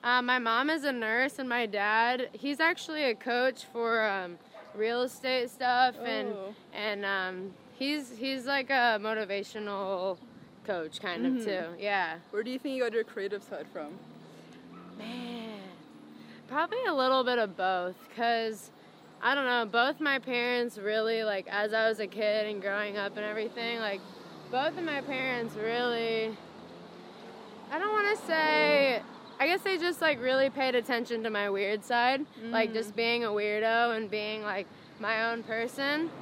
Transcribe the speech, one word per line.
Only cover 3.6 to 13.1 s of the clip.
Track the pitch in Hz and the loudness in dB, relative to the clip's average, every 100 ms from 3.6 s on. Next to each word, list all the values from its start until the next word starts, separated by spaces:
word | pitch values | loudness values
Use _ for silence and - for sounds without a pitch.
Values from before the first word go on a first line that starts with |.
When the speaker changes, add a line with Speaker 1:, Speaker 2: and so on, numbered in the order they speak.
| - | -10
Speaker 1:
for, | 233 233 226 220 | -4 0 2 2
um, | 196 180 170 - - - | 0 -4 -10 -16 -20 -16
real | 202 220 240 | -2 0 0
estate | 247 - 262 254 240 | -2 -2 -2 0 0
stuff, | - 247 247 254 233 | -2 2 4 4 2
and, | 226 220 208 | -4 -2 -2
Speaker 2:
Oh. | 208 190 214 - | -6 -8 -12 -14
Speaker 1:
and, | - 214 202 | -6 -4 -2
um, | 202 196 185 185 190 - - - | 0 0 -2 -6 -10 -12 -20 -6
he's, | 269 302 254 233 | -4 -2 -6 -6
he's, | 269 269 247 | -4 -4 -2
like, | 277 262 | -2 2
a | 269 240 220 | 4 4 4
motivational | 214 220 208 202 196 220 208 202 190 190 185 175 - - - - | 0 -2 -2 -4 -6 -8 -6 -4 -2 -2 -2 -4 -10 -20 -20 -16
coach | - 185 160 - | -4 -4 -4 -6
kind | 196 180 247 | -6 -2 0
of, | |
Speaker 2:
Mm-hmm. | 262 214 190 165 | 0 0 -2 -4
Speaker 1:
too. | 170 | -6
Yeah. | 202 202 170 165 - | -2 0 0 -4 -6
Speaker 2:
Where | 208 | -6
do | 226 | -4
you | 254 | -4
think | 285 262 | -4 -2
you | |
got | 240 | 0
your | 220 | 0
creative | 220 | -2